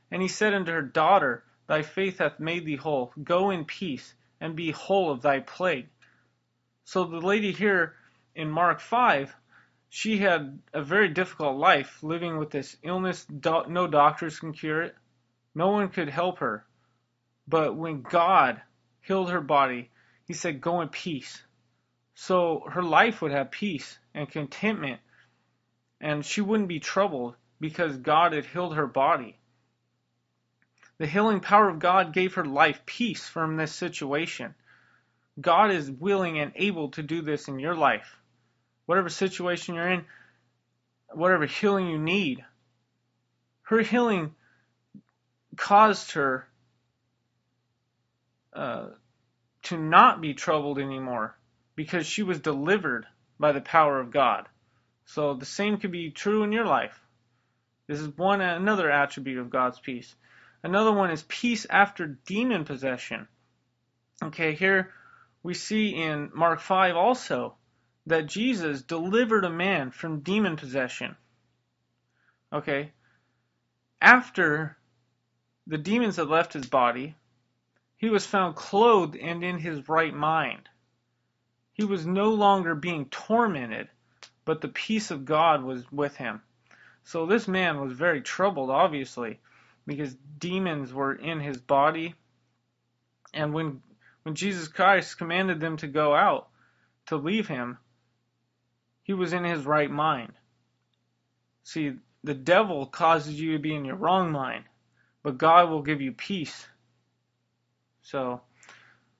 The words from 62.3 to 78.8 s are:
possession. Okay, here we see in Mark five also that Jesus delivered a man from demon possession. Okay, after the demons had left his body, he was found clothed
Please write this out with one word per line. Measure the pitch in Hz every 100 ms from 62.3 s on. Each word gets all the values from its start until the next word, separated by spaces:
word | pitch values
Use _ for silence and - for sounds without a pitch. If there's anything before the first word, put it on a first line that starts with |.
| 196 254 202
possession. | 151 135 131 123 - 117 107 _ _ _ _ _ _ _ _ -
Okay, | 160 151 160
here | 151 190 190 185 - - - _ _
we | 170
see | 175 - 214 214
in | 165 160 151 143
Mark | - 170 160
five | - 190 185 170
also | 208 247 - 131 117 - _ _ _ _ -
that | 160 156
Jesus | 196 247 220 160 139
delivered | - 165 180 220 240 220
a | 185
man | 165 190 180 127
from | - 165 156
demon | 143 208 196 156
possession. | 139 131 123 - 127 - _ _ _ _ _ _ _ _ _ _ _ _ -
Okay, | 147 151 139 151 _ _ _ _ _ _ _ _ _ _ -
after | 190 247 247 - 165 147 156 - _ _ _ _ _ _ _ _ -
the | 156
demons | 151 226 226 175
had | 147
left | 160 165
his | 151 123
body, | 135 120 120 147 156 _ _ _ _ _ _ _ -
he | 226
was | 208 -
found | 202 180 151
clothed | - 196